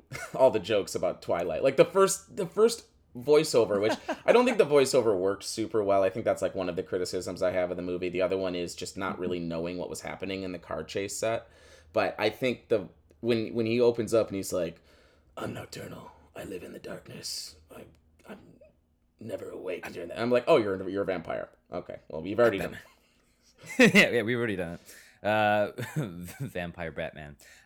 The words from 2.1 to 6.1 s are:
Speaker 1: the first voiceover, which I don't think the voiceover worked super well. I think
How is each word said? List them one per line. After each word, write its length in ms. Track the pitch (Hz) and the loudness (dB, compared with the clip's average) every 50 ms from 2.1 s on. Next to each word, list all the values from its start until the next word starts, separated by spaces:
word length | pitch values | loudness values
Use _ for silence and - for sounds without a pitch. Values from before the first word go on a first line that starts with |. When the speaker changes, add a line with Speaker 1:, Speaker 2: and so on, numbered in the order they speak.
| 180 - - - - 120 | 4 -2 -8 -10 -6 -6
Speaker 1:
the 80 | 196 | -6
first 400 | 170 - 196 214 233 226 - - _ _ _ _ _ - 123 | -4 2 4 4 4 4 0 -8 _ _ _ _ _ -16 -8
voiceover, 640 | 123 139 147 156 160 156 - 127 113 95 104 101 | 2 6 6 6 6 6 4 4 4 4 4 2
which 120 | 101 110 - - - - 320 - - | 2 2 0 0 -4 -6 -8 -2 2
I 60 | - | 4
don't 140 | - 233 247 | 6 6 6
think 120 | 247 247 196 | 4 4 4
the 80 | 190 | 4
voiceover 520 | 139 147 143 135 131 - 135 113 110 104 90 | 6 6 6 6 6 4 4 4 4 2 2
worked 260 | 92 98 101 98 - | 2 0 -2 -2 -6
super 400 | - - - 110 104 - 113 104 | -8 -6 -6 -4 -2 0 0 2
well. 200 | 98 98 98 98 | 4 4 4 4
I 60 | |
think 140 | 95 | 2